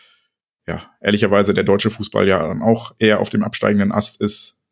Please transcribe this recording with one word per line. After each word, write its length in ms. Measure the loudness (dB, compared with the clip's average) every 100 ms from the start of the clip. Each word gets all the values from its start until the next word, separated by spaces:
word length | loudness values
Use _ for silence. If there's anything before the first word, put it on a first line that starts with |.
| _ _ _ _ _ _ -12
ja, 220 | -12 -12 _
ehrlicherweise 540 | -2 0 2 2 2
der 80 | 2
deutsche 280 | 2 2 0
Fußball 360 | -4 -4 0 2
ja 180 | 2
dann 160 | 0 -2
auch 320 | 0 0 -2 0
eher 220 | 2 2
auf 100 | 0
dem 140 | -2
absteigenden 480 | -2 -2 0 2 2
Ast 280 | 0 -4 -4
ist, 360 | -6 -6 -10 _ _